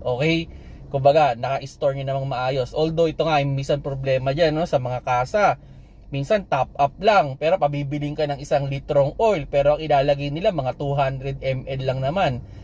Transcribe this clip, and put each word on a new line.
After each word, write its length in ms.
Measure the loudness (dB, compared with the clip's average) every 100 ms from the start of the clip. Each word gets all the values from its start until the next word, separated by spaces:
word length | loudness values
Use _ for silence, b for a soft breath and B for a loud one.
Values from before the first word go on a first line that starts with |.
Okay? 480 | -6 -2 0 0 -4 B B B -8
Kumbaga, 480 | 2 6 8 6 2
naka-store 560 | -4 -4 -6 -2 -2 -2
nyo 40 | -4
namang 200 | -4 -4
maayos. 440 | -2 -2 0 -2
Although, 320 | 0 0 2
ito 240 | 0 2 0
nga, 80 | 2
yung 160 | 0
minsan 320 | -2 0 -2
problema 480 | -2 -4 0 0 0
dyan, 240 | 2 2 2
no, 80 |
sa 160 | 0 0
mga 160 | 0 -4
kasa. 560 | 0 0 0 2 2 0 B B B B -8
Minsan, 400 | -6 0 -2 0
top 240 | -2 -2
up 240 | 0 -2 2
lang, 400 | 4 4 2 0
pero 240 | 0 2
pabibiling 560 | 0 -2 -4 -4 -4 -4
ka 80 |
ng 160 | -4 -4
isang 240 | -2 0
litrong 480 | 0 -6 0 2 2 2
oil, 240 | 2 2
pero 320 | 0 2 2 2
ang 40 |
ilalagay 520 | 2 2 2 0 -2
nila, 160 | -2 -2
mga 240 | -2 -6
two 240 | -4 -4 0
hundred 400 | -2 -2 -8 -6
M 240 | -4 -4 -6
L 120 | -6
lang 160 | -4 -2
naman. 400 | -2 0 0 -2 B B